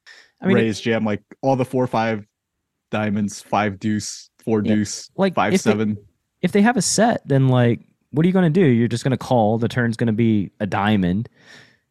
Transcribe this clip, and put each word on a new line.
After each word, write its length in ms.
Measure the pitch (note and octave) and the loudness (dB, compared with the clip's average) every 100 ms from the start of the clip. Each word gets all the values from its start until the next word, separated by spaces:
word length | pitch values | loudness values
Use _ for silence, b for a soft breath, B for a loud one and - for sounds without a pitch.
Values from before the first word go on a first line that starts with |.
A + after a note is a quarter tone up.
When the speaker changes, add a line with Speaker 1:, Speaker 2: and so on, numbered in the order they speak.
| - B B B | -20 B B B
Speaker 1:
I 60 | - | 0
mean, 100 | - | 2
it 60 | |
Speaker 2:
raise 180 | A2+ G#2+ | 2 -2
jam, 240 | A#2 A2+ | -2 0
like, 180 | A2 G#2+ - - | 0 -4 -8 -6
all 120 | C3+ C3 | -2 0
the 80 | |
four 220 | B2+ C3 B2+ | 0 -2 -2
five 400 | A#2+ A2+ A2 G2+ _ _ _ _ _ _ | 0 -2 -4 -8 _ _ _ _ _ _
diamonds, 500 | A2 G#2+ G#2 G#2 - | -4 -2 -2 -4 -6
five 360 | - G#2 G#2+ G2 | -4 -2 0 -2
deuce, 520 | A2 G#2+ - - - _ | -4 -4 -6 -12 -20 _
four 240 | - A2 | -4 -2
Speaker 1:
Yeah. 100 | G2+ G#2+ | 0 0
Speaker 2:
deuce, 340 | G#2 - - - | -2 -6 -12 -2
Speaker 1:
Like, 180 | F#3+ | -2
Speaker 2:
five 180 | E3+ F#2+ | 0 0
Speaker 1:
if 100 | F#3+ | 0
they, 80 | - | 0
Speaker 2:
seven. 260 | G#2+ G#2+ G#2+ - _ _ _ | 0 -2 -4 -10 _ _ _
Speaker 1:
if 100 | F3+ | -2
they 100 | G3+ | 2
have 140 | G#3 B3 | 2 2
a 60 | |
set, 440 | - - A#3 - - | -2 0 0 0 0
then, 220 | C#3 C3 | 2 4
like, 320 | B2+ A#2+ A#2 - _ _ | 4 2 0 -6 _ _
what 120 | B2 | 0
are 40 | E3+ | 2
you 40 | |
gonna 180 | F#3 F3 | 2 2
do? 140 | D#3 | 4
You're 220 | E3+ A#2 A#2 | 4 4 2
just 160 | A#2 | -2
gonna 160 | C#3 B2 | -2 -2
call. 400 | - B2+ G#2 A2+ | 0 2 2 0
The 80 | A2+ | -2
turn's 300 | - A#2 A2 | -2 -2 -2
gonna 160 | A#2+ | -2
be 400 | G#2+ A#2 G#2+ F#2 - | 0 0 0 -2 -6
a 60 | G2+ | -6
diamond. 640 | G2+ G2+ G#2+ F2+ F#2+ B2 B B B B B B | -2 0 2 2 -2 -4 B B B B B B